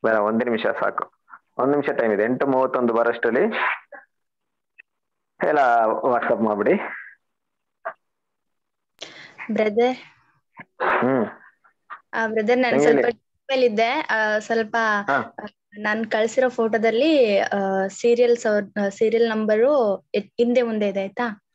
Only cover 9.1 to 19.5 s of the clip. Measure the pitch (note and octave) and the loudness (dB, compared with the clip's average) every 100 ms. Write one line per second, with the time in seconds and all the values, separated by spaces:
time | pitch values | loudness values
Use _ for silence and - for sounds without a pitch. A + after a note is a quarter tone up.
9.1 | - - - - G#3+ G#3+ G#3 B3 B3+ - | -20 -20 -18 -6 -2 0 0 0 -2 -12
10.1 | _ _ _ _ - - _ - - B2 | _ _ _ _ -20 -20 _ -2 0 0
11.1 | C3+ G#2 - - _ _ _ _ - _ | 0 -2 -8 -20 _ _ _ _ -20 _
12.1 | - A3+ A3 G#3+ B3 B3+ - D3 C#4 A#3+ | -6 -2 -2 0 2 2 4 4 4 2
13.1 | A#3 _ _ - C4+ B3 G#3 A3+ C#4+ D4+ | -2 _ _ -6 0 2 2 0 -2 -2
14.1 | A3 G#3+ G#3+ G#3+ A3+ A3 A#3 A3+ G#3 G3+ | -2 0 -2 -2 -4 -2 -2 0 -2 0
15.1 | C#3 A#3 - G#3+ _ _ G#3 G#3+ G#3+ A3+ | -2 -2 -12 -16 _ _ -10 -4 -4 -2
16.1 | A3 A3 - C4 B3 A3+ A3 A3+ A3 D4+ | 0 0 2 0 0 -2 2 0 2 2
17.1 | D4+ A#3 G3 - G3+ F#3+ F#3+ G3 G3+ A#3 | 4 4 2 0 -2 0 0 -2 0 0
18.1 | A#3 A#3+ A#3 A#3 G#3 G3+ - G3 G3 A3 | 4 4 2 2 0 -2 -4 -4 0 0
19.1 | A3+ A#3 A3 G#3+ | 2 2 0 0